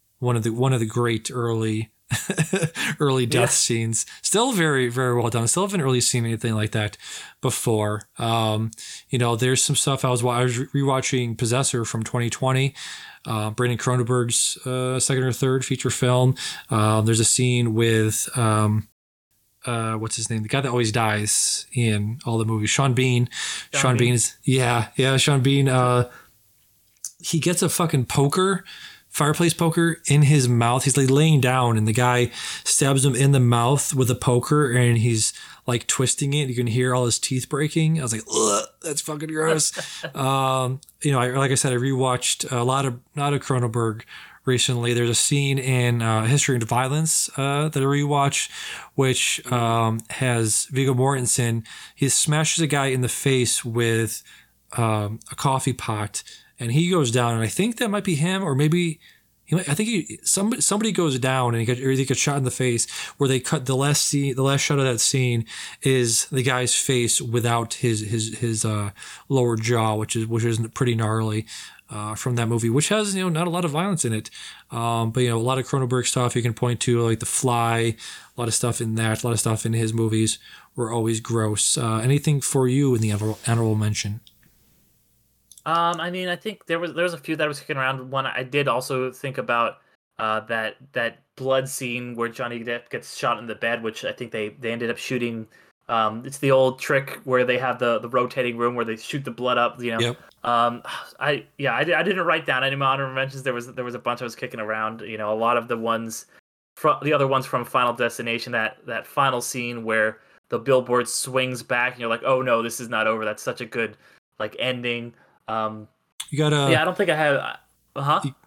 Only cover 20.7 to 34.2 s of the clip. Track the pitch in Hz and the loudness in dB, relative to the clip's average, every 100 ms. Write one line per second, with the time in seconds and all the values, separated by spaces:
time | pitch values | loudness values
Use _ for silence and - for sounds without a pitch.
20.7 | 123 113 113 110 107 104 - - - - | 0 2 2 2 0 0 0 0 -2 -4
21.7 | 127 117 104 104 123 - 113 110 110 107 | 0 2 2 0 -4 -2 0 0 0 0
22.7 | - 139 120 131 123 123 - - - - | 2 2 4 2 2 0 -2 -8 -8 -6
23.7 | 143 135 120 120 120 - - - 131 123 | 0 2 4 4 2 0 -2 0 2 2
24.7 | 120 110 - 131 131 151 139 131 139 135 | 0 -2 0 2 4 4 4 4 4 4
25.7 | 127 123 123 123 - - _ _ _ _ | 4 4 4 2 -4 -20 _ _ _ _
26.7 | _ _ _ - - - 165 170 175 - | _ _ _ -16 -12 -2 0 2 2 0
27.7 | - 165 139 120 - 143 185 190 185 - | 2 2 2 0 2 2 4 2 0 -6
28.7 | - - - _ - 151 151 175 - 170 | -18 -20 -20 _ 0 0 4 2 2 2
29.7 | 165 170 160 - 143 143 151 123 117 117 | 4 2 2 2 6 8 6 6 4 4
30.7 | 127 139 135 131 139 160 151 127 127 120 | 4 2 4 4 6 6 6 4 4 4
31.7 | 110 107 110 123 123 120 - - - - | 2 2 2 4 4 2 -2 -10 -8 -2
32.7 | - 139 135 139 127 139 139 120 120 120 | 2 4 4 2 4 4 6 6 4 4
33.7 | 139 - 131 123 117 | 2 0 0 0 2